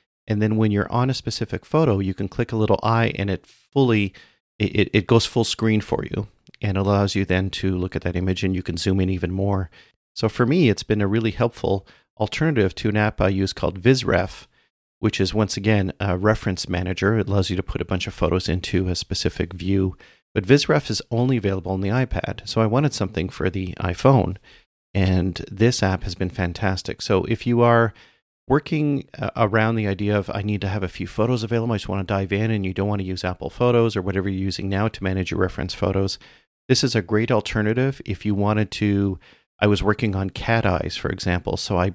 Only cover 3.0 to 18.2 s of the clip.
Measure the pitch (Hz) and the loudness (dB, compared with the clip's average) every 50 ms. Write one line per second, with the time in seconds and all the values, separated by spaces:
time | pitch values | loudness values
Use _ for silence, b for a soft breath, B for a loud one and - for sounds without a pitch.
3 | 117 - - - 98 98 95 82 - - - _ _ _ _ 139 135 123 113 107 | 2 0 0 -2 -2 -2 -2 -4 -6 -12 -20 _ _ _ _ 2 4 4 4 2
4 | 101 95 - B B B B B B _ _ _ 107 101 - 101 98 - - 104 | 2 0 -4 B B B B B B _ _ _ -4 -2 2 0 0 4 2 0
5 | 98 - 120 117 - - - 123 113 - - - 110 113 110 107 104 - - - | 4 6 4 4 4 4 0 0 0 0 -2 -2 0 2 2 2 0 0 -4 -4
6 | - - - - 101 - _ _ _ - _ _ - 101 98 95 98 98 101 98 | -4 -4 -6 -6 -6 -8 _ _ _ -20 _ _ -4 -2 0 2 2 4 4 4
7 | 101 98 - 98 98 - 92 92 95 98 - - - 95 95 90 90 92 - - | 4 2 2 0 0 2 2 0 0 0 -4 -2 -2 -2 0 0 -2 -2 -4 -4
8 | - 92 87 90 90 92 92 90 - 92 92 90 90 - 87 80 - - 95 98 | -4 -2 -2 -2 0 0 -2 0 0 -2 -2 -2 -4 -4 -6 -2 0 0 2 2
9 | 95 92 95 90 - 82 90 95 95 101 101 98 95 - b b b b b _ | 2 0 0 -2 -2 -4 -2 -2 0 0 0 -2 -2 -6 b b b b b _
10 | _ _ _ - - 110 - - 123 117 143 185 175 120 98 - - - 107 107 | _ _ _ -2 -2 -2 2 2 2 2 4 4 4 4 4 2 0 -2 0 0
11 | 101 95 101 113 113 113 - - 123 120 - - - - 95 98 - b b b | 2 0 0 0 0 0 0 0 0 0 0 -2 0 0 0 0 -2 b b b
12 | b b b _ 107 101 - - 156 160 156 123 104 95 - - - 110 104 107 | b b b _ -4 -2 0 0 0 2 4 4 2 2 0 -2 -2 0 2 2
13 | 107 110 - - 98 95 98 95 98 95 - - - 76 90 98 90 113 135 127 | 0 0 0 0 0 0 2 2 0 -2 -2 -2 -4 -4 -4 0 4 4 4 4
14 | - - - 87 92 101 - - - _ _ _ _ _ _ _ _ _ _ _ | 2 2 2 2 2 0 -6 -14 -20 _ _ _ _ _ _ _ _ _ _ _
15 | - 107 - - 98 90 - 107 110 101 - - 98 107 110 101 98 95 - - | -2 -2 0 2 -2 0 2 0 0 0 -2 -2 0 2 2 2 2 0 -2 -2
16 | 107 101 90 90 95 107 110 113 - 107 92 90 - - 90 87 90 90 92 - | -2 -2 -2 2 2 2 0 2 0 -4 -4 -4 -4 -4 -2 -2 -2 -2 -2 0
17 | - 98 113 110 - - 98 101 92 - 92 90 - - - - - - 98 92 | 0 2 2 2 0 0 0 0 0 0 -2 -4 -4 -6 -4 -6 -4 -2 -4 -4
18 | - - - - | -4 -6 -4 -2